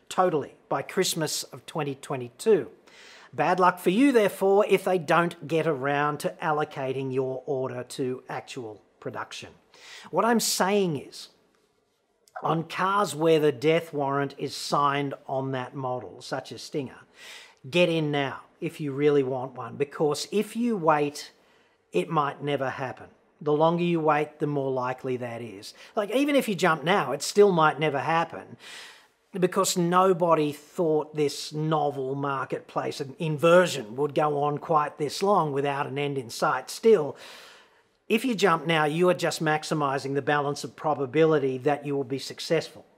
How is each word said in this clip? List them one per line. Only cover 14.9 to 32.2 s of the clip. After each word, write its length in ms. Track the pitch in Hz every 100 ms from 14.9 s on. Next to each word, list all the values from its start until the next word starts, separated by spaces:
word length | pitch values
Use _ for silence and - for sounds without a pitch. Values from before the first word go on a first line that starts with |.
| 143 143 - -
on 240 | 135 135
that 220 | 131 127
model, 480 | 147 131 127 92 80
such 300 | - 139 -
as 100 | 113
Stinger, 380 | - 160 123 - - - - - - _ 131
get 220 | 175 175
in 220 | 165 151
now 300 | 147 135 120 - _
if 180 | 165 -
you 120 | 147
really 320 | 135 147 143
want 320 | 131 135 131 123
one, 200 | 117 117
because 520 | 139 - 151 147 -
if 240 | 196 208 226
you 220 | 240 214
wait, 540 | 160 151 147 147 - _ _ _ _ _ _
it 180 | - 175
might 340 | 160 143 -
never 260 | 147 143 131
happen. 380 | 131 127 - 107 _ _ _
The 100 | 147
longer 320 | 147 160 170
you 160 | 175 170
wait, 400 | 156 147 151 -
the 80 | 147
more 240 | 147 135
likely 460 | 131 123 131 135 123
that 240 | 120 117
is. 320 | 117 98 107 - - -
Like, 140 | 202
even 220 | 262 285
if 140 | 285 226
you 80 | 175
jump 260 | 180 156
now, 300 | 147 196 139
it 100 | 143
still 300 | - 202 202
might 260 | 175 156 135
never 220 | 156 135
happen 560 | 131 165 165 185 - 120 - - - - _ _ _ 190
because 380 | 180 196 180 185
nobody 800 | 170 180 190 170 170 160 151
thought 600 | 143 - - 165 151 147
this 380 | 156 143 - -
novel 640 | 151 156 156 147 135 131
marketplace 840 | 139